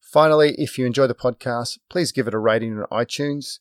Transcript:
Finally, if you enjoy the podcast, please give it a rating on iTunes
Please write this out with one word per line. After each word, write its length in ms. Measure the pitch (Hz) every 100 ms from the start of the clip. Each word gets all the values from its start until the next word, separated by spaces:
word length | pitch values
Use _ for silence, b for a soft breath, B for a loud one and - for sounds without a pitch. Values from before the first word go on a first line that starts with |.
Finally, 540 | _ 151 156 156 151 -
if 200 | 151 -
you 80 | 127
enjoy 220 | 123 131
the 80 | 120
podcast, 640 | 123 117 - 120 120 - _
please 220 | 180 165
give 160 | - 113
it 60 |
a 40 | 110
rating 400 | 110 110 113 107
on 80 | -
iTunes 680 | 110 120 - 147 143 - -